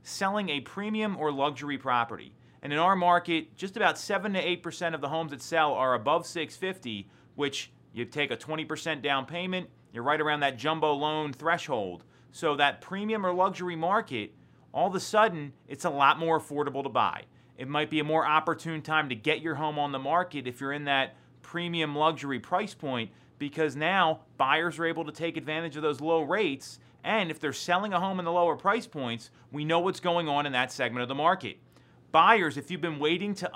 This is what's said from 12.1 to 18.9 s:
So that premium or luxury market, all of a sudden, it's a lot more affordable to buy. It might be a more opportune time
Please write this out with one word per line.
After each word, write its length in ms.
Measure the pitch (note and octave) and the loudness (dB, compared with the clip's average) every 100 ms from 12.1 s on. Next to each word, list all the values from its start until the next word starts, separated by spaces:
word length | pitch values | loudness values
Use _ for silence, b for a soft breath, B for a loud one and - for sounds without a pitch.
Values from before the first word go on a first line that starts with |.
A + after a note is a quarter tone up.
| b b | b b
So 240 | - E3 C#3 | -4 0 4
that 240 | C#3+ C#3 | 2 2
premium 460 | - F#3+ G#3 A3 F#3+ | -8 -6 -4 -2 0
or 80 | |
luxury 420 | F3+ F#3+ F3+ F3+ E3 | 2 2 0 -6 -4
market, 580 | E3 G#3 - B2 G2+ - b b b | 0 0 0 -6 -8 -12 b b b
all 140 | - F3+ | -2 0
of 80 | F#3+ | 0
a 60 | |
sudden, 500 | - G#3+ G#3+ E3+ C#3+ - - | 0 4 4 2 -8 -12 -14
it's 160 | C3+ | -4
a 60 | F3 | -2
lot 280 | C#3 C#3 D3+ | 4 6 6
more 220 | E3 D#3+ | 4 2
affordable 440 | - D3 C#3 C3+ | 0 -4 -2 -2
to 60 | C3+ | -2
buy. 340 | A#2+ G#2+ - - b b b | 2 2 0 -12 b b b
It 100 | C3 | -4
might 220 | D3 D3+ | -2 0
be 100 | D3+ | 0
a 40 | |
more 200 | D3 D#3+ | 2 2
opportune 600 | C#3+ D#3 D#3 D#3+ E3 D#3 | 4 4 4 -2 -4 -8
time 260 | C3 | -2